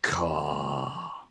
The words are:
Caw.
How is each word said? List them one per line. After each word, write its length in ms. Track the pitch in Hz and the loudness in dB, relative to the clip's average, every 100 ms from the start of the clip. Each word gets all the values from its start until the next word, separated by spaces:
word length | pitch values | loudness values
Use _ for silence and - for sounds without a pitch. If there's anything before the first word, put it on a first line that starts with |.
Caw. 1300 | - 78 85 78 73 73 71 69 67 69 - - - | 2 2 2 2 2 0 0 0 -2 -4 -6 -8 -12